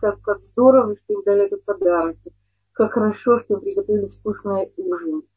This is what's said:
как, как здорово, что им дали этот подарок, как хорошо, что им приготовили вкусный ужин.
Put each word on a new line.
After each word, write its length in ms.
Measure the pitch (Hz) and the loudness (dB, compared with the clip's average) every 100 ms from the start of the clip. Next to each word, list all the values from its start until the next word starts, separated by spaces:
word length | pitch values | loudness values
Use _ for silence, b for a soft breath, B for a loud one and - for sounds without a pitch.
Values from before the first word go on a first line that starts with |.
как, 200 | 208 202 | -4 -4
как 200 | 214 196 | -4 -6
здорово, 520 | - - 254 262 214 202 | -6 4 6 6 2 -4
что 160 | - | -6
им 100 | 202 | -4
дали 200 | 202 202 | 0 2
этот 200 | 202 202 | 0 -4
подарок, 520 | - 190 180 170 165 - - - _ _ _ | -6 -2 0 2 -2 -8 -18 -20 _ _ _
как 200 | - 214 | -2 -2
хорошо, 460 | 220 214 208 247 240 | 0 -2 0 0 0
что 160 | - | 0
им 60 | 202 | -4
приготовили 480 | - 196 202 208 196 | -4 -6 -2 -2 -2
вкусный 640 | - 214 202 202 196 - - | -8 -10 -8 -4 -4 -4 -8
ужин. 460 | 180 180 160 156 - | -6 -6 -6 -8 -10